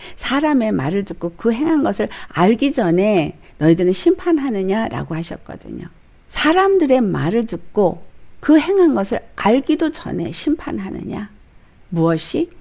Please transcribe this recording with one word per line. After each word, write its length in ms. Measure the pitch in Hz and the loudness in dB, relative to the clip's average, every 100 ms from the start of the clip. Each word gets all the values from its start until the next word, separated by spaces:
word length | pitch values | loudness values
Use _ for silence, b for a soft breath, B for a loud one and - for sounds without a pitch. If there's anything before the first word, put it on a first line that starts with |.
| B - | B -12
"사람의 560 | - 269 302 277 220 | -4 -2 2 2 0
말을 340 | 196 135 196 196 | -2 -2 -2 -4
듣고 280 | - 170 170 | -8 -10 -4
그 140 | 226 | -2
행한 300 | 233 311 311 | 0 0 2
것을 260 | 233 202 214 B B | 0 -2 -4 B B
알기 420 | - 180 226 277 | 0 2 2 0
전에 640 | 269 190 170 208 202 151 - b - | 0 2 2 2 2 0 -6 b 0
너희들은 340 | 151 170 180 | 4 4 2
심판하느냐?"라고 1200 | 185 339 359 349 330 269 208 190 208 226 127 139 160 | 2 0 0 0 0 0 -2 -2 -2 -2 -6 -6 -6
하셨거든요. 720 | 170 - - - - - - - - - - | -8 -12 -14 -18 -14 -14 -14 -18 -20 -20 -12
사람들의 720 | - 294 349 392 392 294 262 | -2 2 4 4 4 4 4
말을 440 | 220 151 139 220 220 | 2 0 0 0 -2
듣고 580 | - - - 185 170 - - - - | -6 -6 0 2 0 -10 -20 -20 -6
그 180 | - 302 | 4 4
행한 360 | 285 392 349 233 | 4 4 4 4
것을 240 | 196 233 - - | -2 -4 -8 -4
알기도 560 | 202 247 269 302 320 | 2 2 2 0 0
전에 400 | - - 175 170 | -4 -8 -6 -6
심판하느냐? 1000 | - - 302 - 220 190 - - - 208 - - b b b - | -4 -2 -2 -4 -8 -8 -10 -8 -10 -10 -16 -20 b b b -8
무엇이? 600 | 170 165 165 - - 349 - | 0 0 0 -2 -4 -4 -8